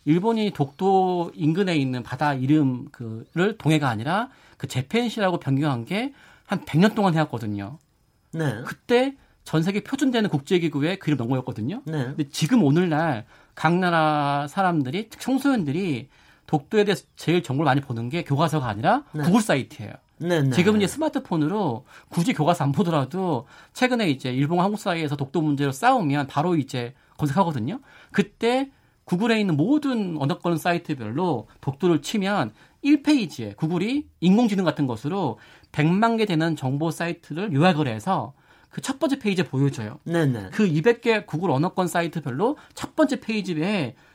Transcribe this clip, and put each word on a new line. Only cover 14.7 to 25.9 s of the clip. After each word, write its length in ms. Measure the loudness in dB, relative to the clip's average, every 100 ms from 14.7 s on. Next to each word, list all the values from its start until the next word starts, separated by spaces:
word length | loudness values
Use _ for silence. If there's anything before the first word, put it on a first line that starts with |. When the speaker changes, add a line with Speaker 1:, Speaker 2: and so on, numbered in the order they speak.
| 0 -2 -6 -8
Speaker 1:
특히 140 | -10
청소년들이 840 | -2 0 0 0 -2 -2 -2 -4 -8 _ _ _ -4
독도에 380 | -4 0 2 2
대해서 180 | 0 _ -8
제일 280 | 0 0
정보를 220 | 0 0 2
많이 160 | 2
보는 280 | 0 -6 -4
게 140 | -6
교과서가 440 | -2 0 2 0 -2
아니라 360 | 0 2 0 -2
Speaker 2:
네. 120 | -2
Speaker 1:
구글 180 | 2 2
사이트예요. 500 | 4 0 -2 -12 -14 -14 _ -8
Speaker 2:
네, 220 | 0 2
네. 60 | 2
Speaker 1:
지금은 280 | 4 4 4
이제 80 | 2
스마트폰으로 960 | 0 -4 -4 -4 -2 0 0 -2 -4 -10 -20 -6
굳이 240 | -2 0
교과서 300 | 2 2 2
안 80 | 0
보더라도 760 | 2 2 0 -2 -4 -2 -4 -6 -20 -14
최근에 360 | -2 0 2 0
이제 220 | -2 -2
일본과 320 | -2 0 2
한국 160 | 0 -2
사이에서 380 | -4 -2 -2 -4
독도 240 | -4 -2
문제로 300 | 0 0 0
싸우면 540 | 2 2